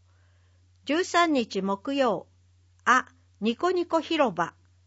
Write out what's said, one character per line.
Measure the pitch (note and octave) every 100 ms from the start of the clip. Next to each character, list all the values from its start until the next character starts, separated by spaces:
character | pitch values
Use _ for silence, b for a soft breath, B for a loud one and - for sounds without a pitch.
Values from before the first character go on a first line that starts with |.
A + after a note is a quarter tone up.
| _ _ _ _ _ _ _ _ -
十 | D#4
三 | F#4 F4 E4+
日 | C#4+ A3 G3
木 | F#3+ G3 -
曜。 | C#4 B3+ F3+ - _ _ _ _ _ -
あ、 | A#3+ - _ _ _
ニ | G#3 A#3
コ | F4
ニ | F#4
コ | F4 E4
広 | - D#4+ B3+
場。 | F3 E3 - _ _